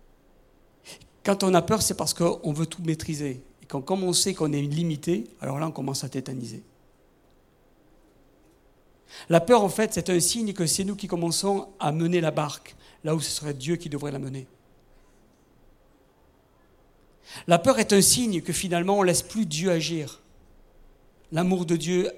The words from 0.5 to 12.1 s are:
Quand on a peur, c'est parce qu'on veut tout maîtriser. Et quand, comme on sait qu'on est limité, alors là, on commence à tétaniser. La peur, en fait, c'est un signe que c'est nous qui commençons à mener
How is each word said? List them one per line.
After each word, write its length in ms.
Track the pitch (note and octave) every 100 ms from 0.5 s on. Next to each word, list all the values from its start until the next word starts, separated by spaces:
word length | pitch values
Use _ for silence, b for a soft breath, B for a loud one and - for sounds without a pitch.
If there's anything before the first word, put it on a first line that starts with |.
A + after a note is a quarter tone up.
| _ _ _ B B - _
Quand 220 | - G3
on 100 | F#3+
a 80 | F3
peur, 200 | E3+ A3
c'est 140 | - F#3+
parce 180 | D#3
qu'on 380 | - E3+ - D#3
veut 140 | D3 D#3+
tout 160 | -
maîtriser. 600 | E3 D#3 - D3 D3 B2+ - _
Et 40 | -
quand, 140 | -
comme 220 | C3 F#3+
on 100 | F3+
sait 220 | E3+ G3
qu'on 180 | F#3 D#3+
est 100 | C#3+
limité, 600 | C#3+ D3+ E3+ D3 E3 F#3+ A3+ -
alors 200 | C3+ C#3
là, 80 | D#3+
on 20 |
commence 320 | C#3+ C#3 C3+
à 60 | C3+
tétaniser. 560 | C3+ C3 C3 A#2+ A2 - _ _ _ _ _ _ _ _ _ _ _ _ _ _ _ _ _ _ _ _ _ _ _ _ B B
La 120 | E3
peur, 220 | E3 A#3+
en 60 | G3+
fait, 240 | F3+ G#3+
c'est 180 | F3+ E3
un 80 | F3
signe 360 | E3 A#3 G#3+
que 120 | F#3+ D#3+
c'est 180 | -
nous 120 | G3 G#3
qui 100 | F#3
commençons 600 | F3 E3+ E3 G3 G3 - -
à 140 | D3+
mener 280 | D#3 E3